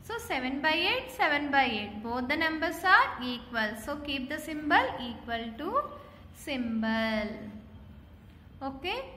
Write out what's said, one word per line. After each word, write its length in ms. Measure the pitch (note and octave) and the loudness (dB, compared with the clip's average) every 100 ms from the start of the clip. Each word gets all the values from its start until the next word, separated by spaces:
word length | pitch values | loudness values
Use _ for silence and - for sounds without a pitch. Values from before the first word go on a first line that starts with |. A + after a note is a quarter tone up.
So 100 | - A4+ | -6 -8
seven 460 | - D4 B3+ C#4 | -2 -2 -2 0
by 120 | D#4 | 2
eight, 360 | D#4+ F#4 B4 B4+ | 4 4 0 -2
seven 400 | - E4+ D4 C#4+ | 2 4 4 4
by 140 | C#4 | 4
eight. 380 | B3+ G#3+ G#3 G#3+ | 4 0 -4 -6
Both 240 | A3+ B3 B3+ | -4 -2 0
the 80 | D#4 | 2
numbers 400 | D#4+ D#4+ E4 E4+ | 2 2 0 2
are 360 | F#4 G#4 C5+ - | 8 8 8 0
equal. 560 | B3 B3 - A3+ G#3+ A3 | -4 -6 -4 0 0 -2
So 120 | - D4 | -6 -4
keep 320 | D4 C4+ B3+ | -2 -4 -2
the 80 | D4+ | -6
symbol 480 | D#4+ D4+ D4+ F4+ C4 C4 | -4 -4 4 4 4 -2
equal 440 | B3 A3 - A#3 A#3 A3 | -8 -8 -4 -4 -4 -6
to 240 | D#4+ B4+ D5 C#5+ - - - - | 0 0 -2 -10 -16 -18 -20 -12
symbol. 920 | - C4+ A#3 A3+ A3 A3 A3 G#3+ G#3 - G#3+ - - - - - - - - - - - | -4 -2 0 0 2 2 2 0 -2 -6 -10 -14 -16 -18 -18 -18 -18 -20 -20 -20 -20 -10
Okay. 440 | C4+ C4+ F4+ A#4+ C5+ | -8 -6 -4 -4 -6